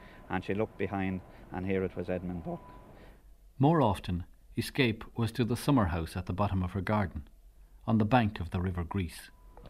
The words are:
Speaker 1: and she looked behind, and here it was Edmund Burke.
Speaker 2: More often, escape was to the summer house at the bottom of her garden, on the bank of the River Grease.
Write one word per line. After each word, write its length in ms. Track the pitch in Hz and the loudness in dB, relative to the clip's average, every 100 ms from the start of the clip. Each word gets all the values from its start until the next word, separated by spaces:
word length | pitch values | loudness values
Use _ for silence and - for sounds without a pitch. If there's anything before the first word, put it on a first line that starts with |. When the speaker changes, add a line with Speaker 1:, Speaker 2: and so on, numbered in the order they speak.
| - - - | -20 -20 -6
Speaker 1:
and 160 | 92 - | -4 -2
she 80 | |
looked 240 | 98 110 - | -2 -2 -2
behind, 420 | 98 101 95 92 - - - | -4 -2 -2 -2 -8 -20 -10
and 140 | 92 92 | -6 0
here 180 | 95 | 0
it 140 | 92 - | 0 -4
was 120 | 90 | -4
Edmund 360 | 90 90 87 80 | -4 -4 -6 -6
Burke. 140 | - - - - - - - - - - - | -8 -10 -20 -20 -20 -20 -20 -20 -20 -20 2
Speaker 2:
More 220 | 139 156 | 4 6
often, 420 | 117 92 - 87 - - - - | 4 2 -2 -4 -6 -16 -10 -6
escape 480 | - - 123 107 - - | -6 2 2 2 -6 -2
was 140 | 110 | -2
to 100 | - | 0
the 140 | 117 120 | 0 0
summer 280 | - 135 92 | 4 4 4
house 300 | 85 80 92 | 0 -2 -4
at 100 | - | -6
the 80 | |
bottom 300 | 92 101 95 | 0 0 2
of 80 | 90 | 0
her 100 | 98 | -2
garden, 460 | 90 107 95 - - - - - - - - | 0 0 0 -4 -12 -18 -20 -20 -20 -12 0
on 120 | 113 | 2
the 80 | 107 | 6
bank 340 | 127 107 - | 6 4 0
of 120 | 85 | -4
the 100 | 92 | -2
River 220 | 92 87 | -2 -2
Grease. 460 | 82 101 85 - - - - - - | -2 -2 -2 -6 -18 -20 -20 -20 -20